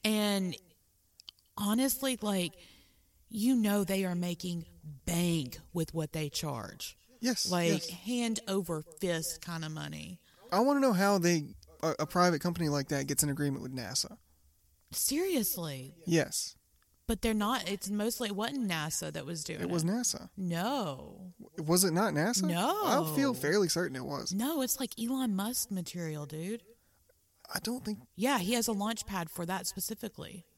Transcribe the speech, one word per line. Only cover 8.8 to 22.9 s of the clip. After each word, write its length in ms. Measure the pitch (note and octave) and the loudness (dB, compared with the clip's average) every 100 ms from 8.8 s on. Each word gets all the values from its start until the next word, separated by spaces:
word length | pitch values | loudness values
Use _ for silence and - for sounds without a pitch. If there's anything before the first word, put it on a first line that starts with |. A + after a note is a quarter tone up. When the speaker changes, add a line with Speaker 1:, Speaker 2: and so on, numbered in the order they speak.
| D#3+ - | -6 -4
Speaker 1:
fist 420 | F#3 E3 D#3+ - | 0 0 -2 -8
kind 220 | - E3 | -8 -8
of 80 | D#3 | -6
money. 480 | D#3 D3 D3+ D#3+ F3+ _ _ - | -8 -8 -10 -12 -14 _ _ 0
Speaker 2:
I 80 | F3+ | 4
wanna 220 | B3+ C#4+ | 6 6
know 100 | C4+ | 6
how 260 | F#3 G3+ G3+ | 6 6 6
they, 280 | E3+ E3+ D3+ - - - | 6 4 0 -12 -20 -4
a, 120 | D#3+ - | -2 0
a 60 | D3+ | 0
private 360 | F3+ F3+ D#3+ | 4 6 4
company 260 | F3 E3+ D#3+ | 0 0 0
like 220 | C#3+ C#3 | 0 0
that 180 | C#3 C3+ | -2 0
gets 160 | C#3+ | 2
an 60 | D3 | 2
agreement 320 | C#3 D3 C3 | 2 0 -2
with 100 | A2+ | -6
nasa. 440 | C3 G#2+ C3+ - A3 _ _ _ _ _ _ _ | -6 -4 -4 -4 -8 _ _ _ _ _ _ _
Speaker 1:
Seriously. 1000 | - - C#4+ F#4+ D#4+ G3+ - E3 C3+ C3+ - - | -4 0 0 2 2 0 -2 -4 -6 -10 -10 2
Speaker 2:
Yes. 500 | E3 - - - - _ _ _ _ - | 2 4 -2 -6 -10 _ _ _ _ -4
Speaker 1:
But 140 | A3+ | 0
they're 120 | A3+ | 0
not, 360 | G#3+ G#3 B3 E3+ | 2 2 0 -2
it's 200 | G3+ G3 | -6 -4
mostly, 400 | G#3 G#3+ A3+ A3+ | -2 -2 -2 -4
it 60 | G3 | -2
wasn't 340 | A#3 C#4+ G#3+ | -2 -2 -2
nasa 440 | E3 D#3 - D#3 | 0 -2 -4 -4
that 120 | D#3 C3+ | -6 -8
was 180 | E3+ | -8
doing 180 | D3+ D#3 | -8 -6
Speaker 2:
It 80 | F3 | -2
was 140 | F3 | 0
Speaker 1:
it. 40 | D#3+ | 2
Speaker 2:
nasa. 420 | A3+ A#3+ - - - | 0 0 -4 -8 -6
Speaker 1:
No. 1000 | F#3 E3 G3+ C#4 F#3 C3+ D3 - F#3 - - - | -4 -2 0 0 -2 -6 -12 -14 -16 -16 -16 -8
Speaker 2:
Was 260 | D3+ F3+ | 4 6
it 80 | F#3+ | 6
not 200 | E3 G#3+ | 4 4
nasa? 300 | D3+ F3 A#3 | 2 2 2
Speaker 1:
No. 380 | F#3 E3+ A#3 G4+ | 2 2 2 2
Speaker 2:
I 300 | F#4+ | 2